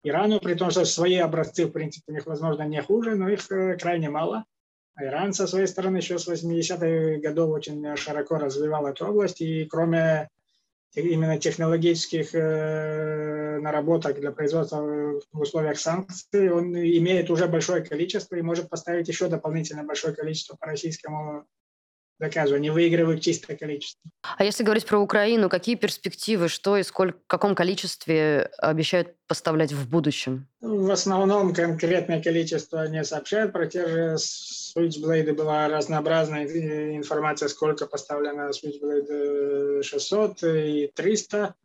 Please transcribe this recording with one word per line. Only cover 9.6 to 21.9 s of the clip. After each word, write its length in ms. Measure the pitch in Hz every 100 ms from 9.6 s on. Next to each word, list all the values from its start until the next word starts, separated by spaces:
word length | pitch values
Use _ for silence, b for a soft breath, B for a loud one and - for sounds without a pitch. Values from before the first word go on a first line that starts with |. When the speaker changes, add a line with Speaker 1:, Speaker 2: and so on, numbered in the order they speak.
Speaker 1:
кроме 640 | 156 160 170 165 160 156 - _ _ _ _ _ _
те-, 60 | -
именно 380 | 165 160 160 156
технологических, 960 | - - 165 170 170 165 - 165 151
э, 1200 | 165 160 156 156 156 156 156 156 156 151 151 151 151
наработок 600 | 151 151 151 165 160 139
для 100 | 143
производства 480 | 143 147 165 151 151 147 147 147 143 -
в 80 | 156
условиях 380 | 143 165 151 147
санкций, 680 | 160 175 190 - - 202 190
он 260 | 175 175 175
имеет 520 | 170 170 175 185 165
уже 200 | 165 175
большое 340 | 165 160 175
количество 540 | 160 151 180 202 190 175
и 60 |
может 260 | 165 170 170
поставить 400 | 165 - 170 170
еще 200 | 165 180
дополнительно 540 | 160 156 160 156 151
большое 320 | 147 147 160
количество 420 | 147 156 156 - 135
по 60 | 160
российскому 800 | 147 165 156 151 151 151 147 - _ _ _ _